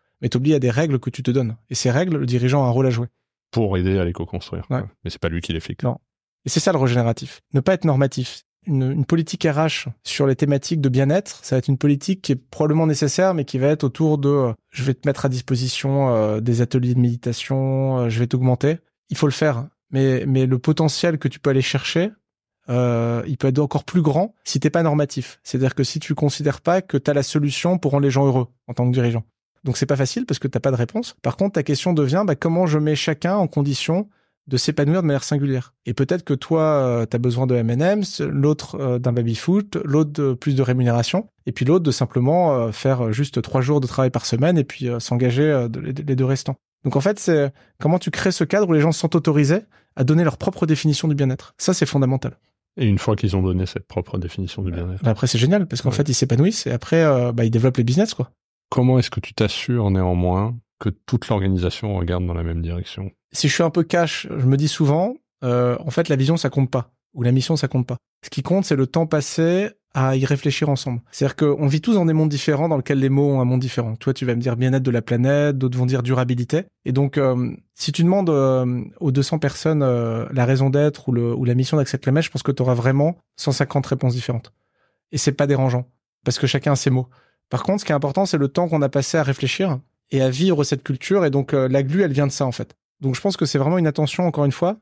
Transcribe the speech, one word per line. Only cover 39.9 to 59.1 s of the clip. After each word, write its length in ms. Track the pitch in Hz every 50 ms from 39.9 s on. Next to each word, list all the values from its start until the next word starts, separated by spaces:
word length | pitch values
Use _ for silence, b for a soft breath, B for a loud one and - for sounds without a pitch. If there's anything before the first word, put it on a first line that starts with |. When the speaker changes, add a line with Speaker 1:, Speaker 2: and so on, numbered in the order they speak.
| 139 156 160 147 143
Speaker 1:
de 220 | 147 147 139 127
plus 200 | 123 - 151 139
de 60 | 131
rémunération, 680 | 135 123 127 127 127 120 117 120 117 - - 196 226 - _ _ -
et 60 | - 110
puis 120 | - 127
l'autre 180 | 123 160 185 170
de 80 | 151
simplement, 640 | 123 - 131 - - 127 123 131 156 175 180 165 143
euh, 180 | 127 117 113 104
faire 380 | - - 131 135 123 123 113
juste 300 | 107 113 143 139 - 123
trois 220 | 110 - - 135 127
jours 180 | 127 147 147
de 60 | 131
travail 240 | 120 - - 131 127
par 160 | - 117 -
semaine 320 | - - 117 135 165 180 165
et 60 | 139
puis, 220 | - - - 131 123
euh, 100 | 120 117
s'engager, 440 | - - 123 120 127 123 120 131 147
euh, 240 | 156 147 131 123 117
de, 120 | 113 -
les, 120 | - - 135
les 200 | 143 151 143 135
deux 100 | 127 135
restants. 300 | 127 135 131 - - 135 - _ _ _ _ -
Donc 100 | 139 -
en 40 | 139
fait, 180 | 135 196 208 202
c'est 320 | - - 170 151 143 139 b b b b b b
comment 180 | - 151 170 180
tu 120 | - -
crées 220 | - - - 190 180
ce 120 | - 180
cadre 240 | 143 - 202 214 180
où 60 | 165
les 60 | 156 147
gens 100 | 160 160
sont 240 | - - 160 -
autorisés 440 | 170 - - 151 147 147 135 160 202 220 _ b b b b b
à 80 | - 131
donner 200 | 127 156 165 175
leur 120 | 156 -
propre 300 | - - - 185 - -
définition 420 | 156 156 143 - 156 147 - - 160
du 60 | 151
bien-être. 400 | 139 143 131 127 - - - _
Ça, 160 | - - - 185
c'est 140 | - -
fondamental. 520 | - - 143 135 127 135 127 - 123 - _ _ _ _ _ _ _ -
Speaker 2:
Et 80 | - 139
une 140 | 107 101 92
fois 180 | - - 110
qu'ils 180 | 98 - 104 90
ont 60 | 98 92
donné 220 | 95 90 90 92
cette 220 | 90 - - -
propre 320 | - - - 104 - - 101
définition 420 | 85 85 - - 95 90 - -
du 120 | 98 92 85
bien-être. 300 | 85 87 90 92 95 -
Speaker 1:
Bah, 100 | 117 110
après, 140 | - -
c'est 120 | 123 - 117
génial, 280 | 117 139 190 208 185
parce 140 | - - 120
qu'en 80 | - 123
Speaker 2:
Ouais. 60 | 107
Speaker 1:
fait, 120 | 101 95 151
ils 40 | 127
s'épanouissent 520 | - - 139 - 120 147 190 226 - -
et 40 | 135
après, 320 | 120 117 - - - 165 165
euh, 300 | 151 139 127 123 123 120
bah, 140 | 117 117
ils 40 | 113
développent 280 | 113 117 113 131 123 -
les 60 | 120
business, 280 | 113 127 156 214 226 -
quoi. 180 | - 123 - _ _ _ _ _ _ _ -
Speaker 2:
Comment 280 | - - 123 127 131 127
est-ce 120 | 120 -